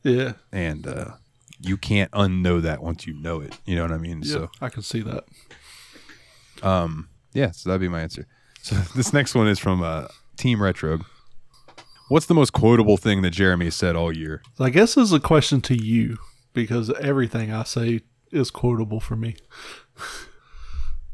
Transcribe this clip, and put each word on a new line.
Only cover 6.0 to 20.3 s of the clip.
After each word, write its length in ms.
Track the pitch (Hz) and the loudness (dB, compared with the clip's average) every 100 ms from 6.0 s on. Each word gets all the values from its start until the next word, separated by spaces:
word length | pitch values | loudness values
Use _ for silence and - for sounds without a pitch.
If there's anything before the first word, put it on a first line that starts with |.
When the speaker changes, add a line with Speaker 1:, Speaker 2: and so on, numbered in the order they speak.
| - - _ _ _ - | -20 -20 _ _ _ -6
Speaker 2:
Um, 440 | 95 92 82 78 80 _ _ | 0 0 0 -6 -12 _ _
yeah, 180 | 131 131 | -2 -2
so 180 | - 90 | -2 -4
that'd 100 | 92 | -2
be 60 | 92 | -2
my 140 | 85 | -4
answer. 260 | 80 - - _ _ - | -6 -10 -16 _ _ -20
So 140 | - | -4
<laughs> 200 | 98 90 | -2 -2
this 180 | 131 123 | -2 0
next 220 | 143 131 | 0 2
one 120 | 123 107 | 2 2
is 120 | 95 | 2
from, 220 | 98 92 | 0 0
uh, 240 | 82 80 - - - - | -2 -4 -8 -18 -20 -4
Team 240 | 127 110 | -2 2
Retro. 360 | 101 87 78 80 - - - - - - - - - - - | 0 0 -4 -4 -6 -20 -18 -18 -18 -20 -20 -20 -20 -20 2
What's 160 | 147 | 2
the 80 | - | 6
most 180 | 165 135 | 4 6
quotable 460 | - 113 120 107 98 | 6 6 8 6 4
thing 240 | 110 98 | 4 2
that 80 | 92 | 2
Jeremy 380 | 85 95 87 85 | 2 2 4 0
has 80 | |
said 200 | - 90 | 0 0
all 180 | 82 85 | 0 -2
year? 280 | 80 78 78 - - | -4 -8 -12 -14 -2
Speaker 1:
So 80 | |
I 40 | 131 | 2
guess 260 | 143 226 | 4 6
this 100 | - | 6
is 80 | 220 | 4
a 60 | 160 | 4
question 400 | - 160 - 135 | 4 4 4 0
to 200 | - 123 | 2 -2
you 360 | 110 117 113 113 - _ _ | 2 2 2 -4 -12 _ _
because 380 | 123 110 120 110 - | -4 -2 -2 -2 -2
everything 540 | 139 139 117 117 110 | 0 0 0 -2 -4
I 100 | 110 | -4
say 380 | 113 123 117 113 _ _ _ | -4 -2 0 -2 _ _ _
is 160 | 151 123 | -2 -2
quotable 480 | - 123 117 110 113 | 0 0 0 -2 -4
for 160 | - | -4
me. 200 | 110 113 - _ - - - _ - - - - | -6 -6 -10 _ -20 -20 -20 _ -16 -14 -14 -18